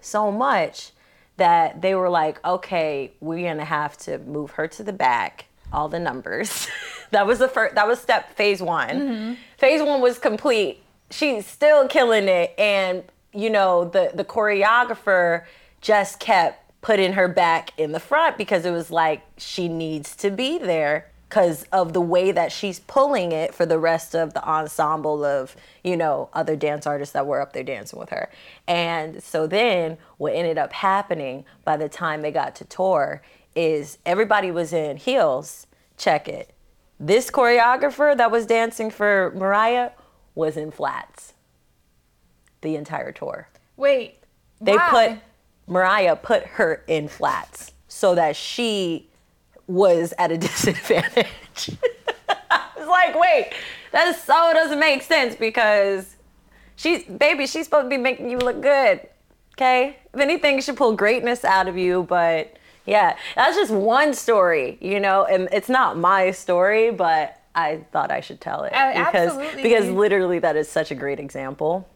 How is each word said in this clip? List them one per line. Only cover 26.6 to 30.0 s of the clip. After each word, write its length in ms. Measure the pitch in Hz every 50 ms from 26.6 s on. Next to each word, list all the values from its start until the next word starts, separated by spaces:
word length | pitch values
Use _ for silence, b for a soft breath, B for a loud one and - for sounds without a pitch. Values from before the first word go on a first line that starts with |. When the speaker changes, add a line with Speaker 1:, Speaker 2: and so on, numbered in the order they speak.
| 156 151 147 151 147
Speaker 1:
artists 280 | 151 147 143 143 143 -
that 140 | 143 139
were 140 | 143 143 131
up 120 | 139 135 -
there 100 | - 131
dancing 360 | 123 135 110 101 - - -
with 100 | 117 -
her. 180 | - - - - B B B B B B B
And 560 | - 175 170 170 170 170 165 156 160 156 - -
so 240 | - - 165 156
then 520 | 156 165 208 226 240 202 180 170 160 160 160